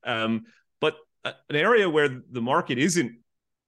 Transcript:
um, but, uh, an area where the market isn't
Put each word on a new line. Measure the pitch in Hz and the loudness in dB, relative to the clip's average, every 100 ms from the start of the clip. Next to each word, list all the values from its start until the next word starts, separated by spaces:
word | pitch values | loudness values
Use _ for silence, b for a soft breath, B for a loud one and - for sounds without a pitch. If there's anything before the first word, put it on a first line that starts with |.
um, | 120 117 113 113 B B B _ | -6 -4 -2 -4 B B B _
but, | 156 - _ _ | -2 -2 _ _
uh, | 120 - _ | -12 -12 _
an | 147 | -2
area | 190 240 190 | 2 2 2
where | 156 147 | 2 0
the | 127 - 123 | -2 -10 -6
market | 117 156 170 127 | 0 0 0 0
isn't | 175 170 117 - _ _ _ _ | 0 0 -2 -6 _ _ _ _